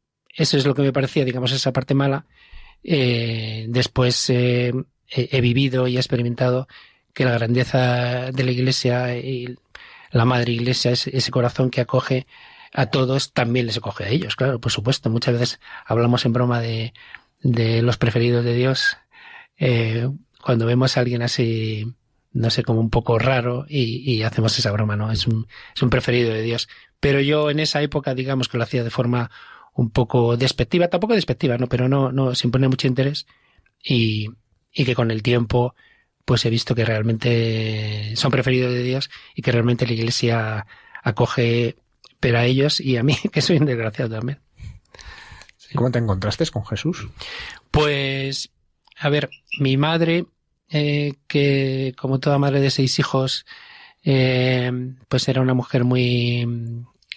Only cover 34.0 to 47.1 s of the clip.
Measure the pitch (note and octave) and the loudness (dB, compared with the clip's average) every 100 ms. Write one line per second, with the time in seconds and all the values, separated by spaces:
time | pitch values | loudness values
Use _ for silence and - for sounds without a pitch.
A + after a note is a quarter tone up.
34 | A2+ G#2+ G#2+ A2 _ _ _ - B2+ B2 | 2 -2 -6 -12 _ _ _ -2 0 0
35 | A#2 A2 A2 A#2+ A2+ B2 B2 - _ _ | 0 0 0 0 2 0 0 -4 _ _
36 | _ _ - A#2+ A#2 A2+ - A#2 A2+ A2 | _ _ 0 0 2 0 0 0 0 0
37 | A2 A2 A#2+ A#2 A2+ A2 A2 G#2+ G#2+ G#2+ | 0 0 0 0 0 -2 -4 -4 -6 -6
38 | G#2+ A2+ C#3 B2+ B2+ B2+ B2 B2 B2 C3 | -6 -2 0 0 2 2 2 0 -2 -2
39 | - - - - - A#2+ A#2+ A#2+ A#2+ A2+ | -6 -12 -18 -6 0 2 2 2 0 -2
40 | A2+ - A#2+ A#2 A2 A2 - - - - | -2 0 0 0 -2 -6 -10 -16 -20 -8
41 | - G#2+ A#2+ - A#2+ A#2 A#2 - _ _ | -4 0 0 2 2 2 0 -4 _ _
42 | - _ C3 A#2 A#2+ C3 C#3+ - C3+ A#2+ | -20 _ 2 4 4 4 2 0 0 0
43 | A2+ - G#3 D#3 - E3 D3+ A#2+ A2 G#2+ | 2 0 0 0 2 4 2 0 -4 -4
44 | A#2+ A2 A#2+ C#3+ _ - - - _ - | -4 -4 -6 -8 _ -18 -18 -18 _ -20
45 | - - - - - _ - - B2 A#2+ | -20 -20 -20 -20 -20 _ -8 -2 0 0
46 | A2+ F#2 G#2 - D#3+ A#2 - G#2 D#3 F3 | 0 -2 -2 -2 -2 -4 -6 -4 -4 -6
47 | - | -10